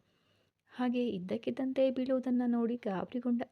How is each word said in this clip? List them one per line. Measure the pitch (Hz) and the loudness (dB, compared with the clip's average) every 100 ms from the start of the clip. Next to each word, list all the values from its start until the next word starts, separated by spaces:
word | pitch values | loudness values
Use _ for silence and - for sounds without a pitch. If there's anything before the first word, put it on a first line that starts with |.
| _ _ _ _ _ _ _ - | _ _ _ _ _ _ _ -4
ಹಾಗೆ | 247 247 240 | 0 0 0
ಇದ್ದಕ್ಕಿದ್ದಂತೆ | 196 185 226 247 240 262 262 262 | -2 -4 -4 -4 -4 -2 2 2
ಬೀಳುವುದನ್ನ | 254 254 262 262 247 247 | 2 0 0 2 2 2
ನೋಡಿ | 240 233 240 | 2 2 0
ಗಾಬರಿಗೊಂಡ | 214 185 190 247 247 240 - | -2 -2 -2 -4 0 -2 -2